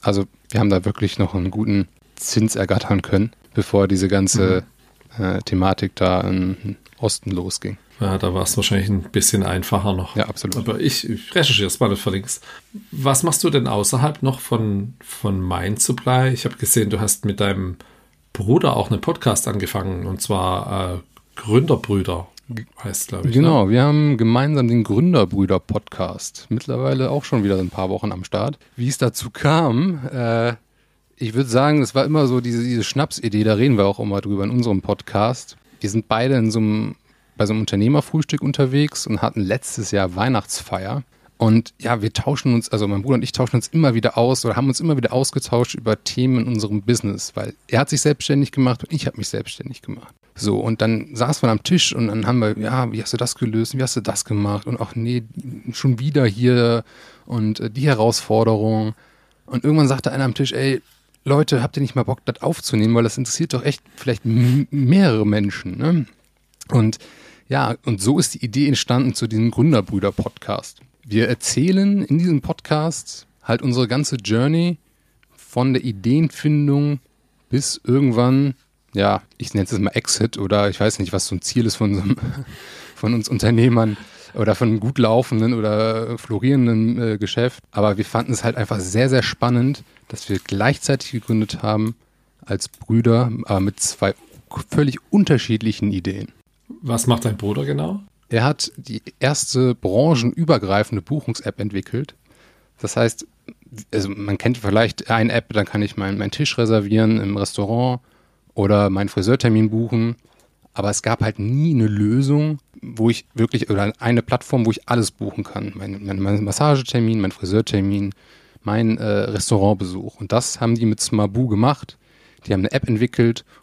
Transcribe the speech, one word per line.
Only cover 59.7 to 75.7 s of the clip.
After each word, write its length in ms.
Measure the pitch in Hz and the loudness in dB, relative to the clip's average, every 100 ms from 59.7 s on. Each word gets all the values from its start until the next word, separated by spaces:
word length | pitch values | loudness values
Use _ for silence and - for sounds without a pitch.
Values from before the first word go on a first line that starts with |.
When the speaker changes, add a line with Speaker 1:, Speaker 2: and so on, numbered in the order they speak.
| 156 139 | 4 4
Speaker 1:
sagte 240 | 131 123 | 2 -2
einer 120 | 135 | -2
am 100 | 135 | -2
Tisch, 180 | 117 135 | 0 -4
„Ey, 300 | 120 135 131 _ _ _ _ | -2 -2 -2 _ _ _ _
Leute, 380 | - 143 156 135 | 0 2 2 0
habt 140 | 120 - | 0 -2
ihr 40 | |
nicht 120 | 139 | -2
mal 100 | 131 | -2
Bock, 160 | 117 123 - | -2 -4 -6
das 160 | - | -4
aufzunehmen? 520 | - 165 - 107 110 | -4 -4 -2 0 2
Weil 80 | 117 | 2
das 120 | 117 - | 2 -2
interessiert 360 | 123 - 165 | -6 -4 -4
doch 100 | 127 | -2
echt 180 | 131 - _ - | -4 -6 _ -10
vielleicht 280 | 131 117 113 | -4 -4 0
m-, 400 | 110 120 135 139 | 2 4 2 0
mehrere 560 | 143 131 190 185 110 104 | 0 4 6 6 4 2
Menschen“, 520 | 104 101 - 92 104 | 2 0 -4 -8 -4
ne? 280 | 147 170 117 _ _ _ _ _ - | 0 0 0 _ _ _ _ _ 0
Und 280 | 123 110 104 - - - - - | 2 2 0 -12 -20 -20 -20 -4
ja, 260 | 135 127 113 - | 0 0 -2 -4
und 140 | 104 | -2
so 160 | 107 156 | 2 2
ist 160 | - | 0
die 100 | - | -4
Idee 240 | 120 127 147 | -4 0 2
entstanden 460 | 131 - 123 131 | 2 2 2 2
zu 120 | - 110 | -2 -2
diesem 240 | 110 117 | 0 0
Gründerbrüder-Podcast. 1300 | - 151 127 95 101 101 - - - - 101 - - - _ | 2 4 4 2 -2 -2 -2 -6 -6 -8 -8 -8 -20 -20 _
Wir 240 | 120 107 123 | -2 0 2
erzählen 760 | 123 - - 165 190 202 202 | 0 -2 0 2 4 4 2
in 160 | - 151 | 2 2
diesem 220 | 175 147 | 2 2
Podcast 840 | - - - 151 160 - - - - _ | 0 -8 -2 0 0 -4 -12 -18 -20 _
halt 200 | - 117 | -2 0
unsere 260 | 135 120 120 | 0 0 0
ganze 280 | 160 147 127 | 0 -2 -4
Journey 640 | 101 113 135 165 175 165 _ _ _ _ _ _ | 0 2 2 2 0 -2 _ _ _ _ _ _
von 360 | - - 127 | -8 -2 2